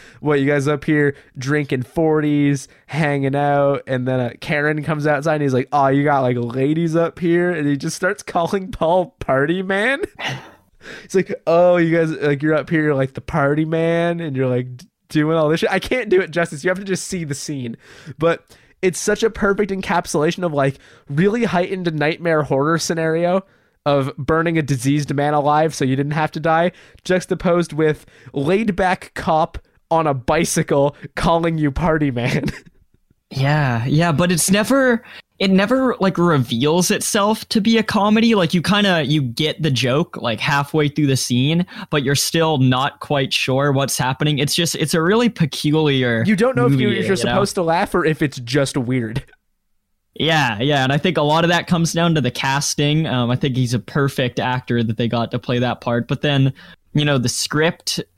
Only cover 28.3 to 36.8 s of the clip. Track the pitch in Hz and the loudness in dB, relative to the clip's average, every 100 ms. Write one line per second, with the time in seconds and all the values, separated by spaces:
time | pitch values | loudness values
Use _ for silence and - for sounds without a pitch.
28.3 | 143 139 196 214 175 185 185 - - - | -4 0 0 0 0 -2 -2 -6 -8 -2
29.3 | 156 170 - - _ _ 165 156 135 - | 0 0 -4 -18 _ _ 0 0 -2 0
30.3 | 160 170 170 - 147 139 - - - 175 | 0 0 -2 0 2 2 -2 -12 -4 0
31.3 | 170 170 160 147 135 170 156 147 120 120 | 2 0 0 -2 0 0 0 0 0 -2
32.3 | 135 277 - - _ _ _ _ _ _ | -2 -4 -8 -16 _ _ _ _ _ _
33.3 | 135 139 151 139 117 123 151 170 147 180 | -2 0 2 2 0 0 2 2 2 2
34.3 | 170 - 202 214 269 254 226 - - - | 0 2 0 2 4 4 2 -4 -20 -20
35.3 | _ 190 190 202 262 262 - 190 170 175 | _ 2 2 4 2 0 2 0 2 2
36.3 | 147 120 117 147 175 | 2 0 0 2 2